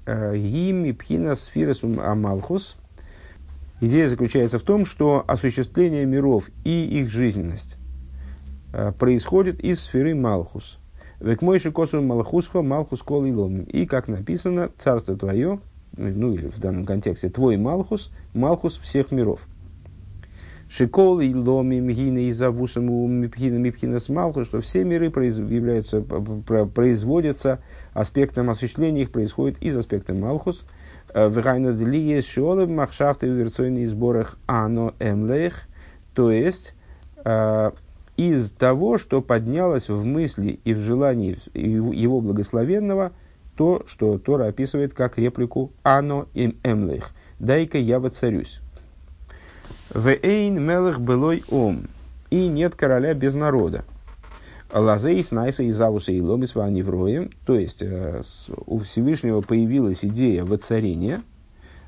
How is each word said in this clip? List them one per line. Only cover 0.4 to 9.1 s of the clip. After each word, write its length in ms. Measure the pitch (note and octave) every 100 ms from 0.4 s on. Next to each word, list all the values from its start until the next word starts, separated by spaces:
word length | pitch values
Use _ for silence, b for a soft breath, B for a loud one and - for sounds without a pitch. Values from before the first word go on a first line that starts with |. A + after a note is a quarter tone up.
| G2+ C#3+ F#3 F#3 D#3+
пхина 420 | A#2 - D#3+ D#3+ C3+
сфирас 480 | - - D#3 C3
ум 160 | A#2 A2
амалхус. 800 | D2 G#2+ G#2 G2 F#2+ F#3 G3 - - - B B B B - - - -
Идея 260 | A#2 C#3+ D3+
заключается 500 | A#2+ A#2+ C#3 A#2 A2+
в 40 |
том, 240 | - G#3 F#3
что 400 | - D3 C#3+ -
осуществление 800 | B2 C3 A#2 B2+ - F3+ D3+ C#3
миров 440 | C3 C#3 A#2 - -
и 380 | - E3+ D#3+ D3
их 80 | B2+
жизненность, 680 | G#2+ B2 G2+ E2+ E2+ - - - - - B B B B B -
э, 220 | A2+ G#2 G2+
происходит 600 | B2